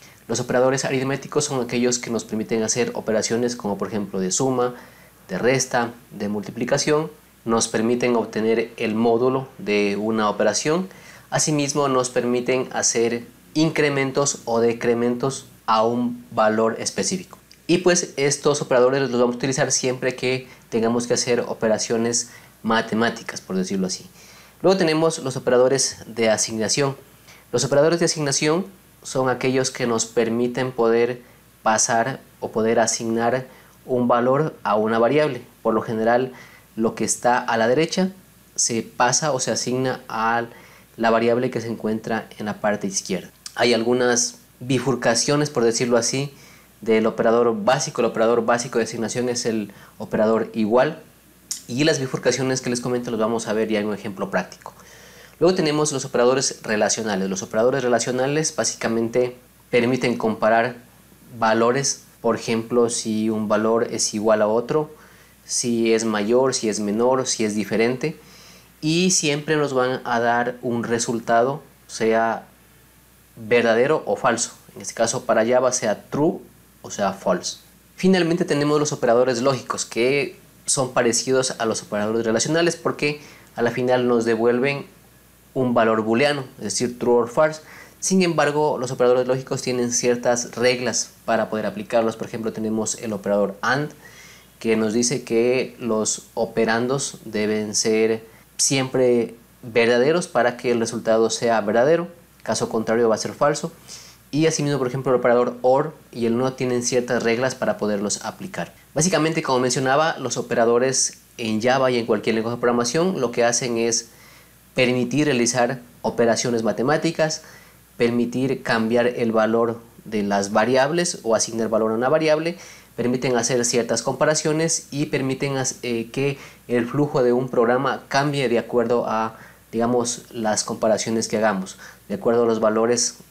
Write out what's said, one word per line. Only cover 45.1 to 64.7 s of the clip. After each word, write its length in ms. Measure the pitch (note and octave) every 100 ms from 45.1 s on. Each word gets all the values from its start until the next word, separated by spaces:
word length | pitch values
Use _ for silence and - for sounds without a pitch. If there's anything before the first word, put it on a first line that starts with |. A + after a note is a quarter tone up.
| A#2 - D3 D3
por 140 | C3+
decirlo 340 | A#2 A2+ A#2+ A#2+
así, 340 | A#2 C3 C#3+ - - - - -
del 260 | G#2+ A2 A2
operador 560 | - A2+ A#2 A#2+ A2
básico. 380 | G#2 C#3 D3 -
El 40 | A2+
operador 400 | G#2+ A2+ A#2 A2+
básico 320 | A#2+ - A#2+
de 60 |
asignación 440 | A2 A#2 A2 B2+ B2
es 180 | A#2+ A#2+
el 240 | A2 G2 - - -
operador 540 | G#2 A2 G#2+ A2 A2
igual. 480 | A2+ G#2 B2 D3 E3+ - - _ _ - - -
Y 160 | A#2+
las 160 | D#3 D3
bifurcaciones 640 | C3 - C3 B2 C3 C3
que 80 | B2+
les 100 | A#2+
comento 300 | C3 B2 B2
los 100 | A2
vamos 280 | A2 A2+ A2+
a 60 |
ver 160 | G#2+ G#2+
ya 100 | G#2+
en 80 | G#2+
un 80 | G2+
ejemplo 340 | A2+ F#2+ G2
práctico. 420 | F#2+ - - - - - - - - - -
Luego 160 | E3 F#3
tenemos 360 | D#3+ D3+ D3+
los 120 | C#3 C#3
operadores 540 | B2 A#2+ C3 C3 -
relacionales. 640 | - G#2+ G#2 - A2 G2 F#2+
Los 140 | F#2+
operadores 400 | - A2 B2 C3+
relacionales 760 | B2 A#2 C3+ B2+ C3 D3 D#3 -
básicamente 800 | A#2 - A2+ A2+ A#2 B2 B2 - - _ -
permiten 440 | B2 A#2 C3 B2+ A#2+
comparar 600 | A2+ G#2 A2 A#2 A#2+ A#2+ - - - - - A#2+
valores. 640 | A2+ A2+ A#2 C3 C#3 - - -
Por 140 | A#2 A2
ejemplo, 560 | - A2+ A2+ A#2+ A#2
si 400 | - A2+ G#2+ A2
un 160 | G#2+ G#2+
valor 400 | G#2+ A2 A#2 A#2+
es 240 | A2+ -
igual 300 | G#2+ A2 G#2+
a 40 | G#2+
otro, 460 | A2+ A#2+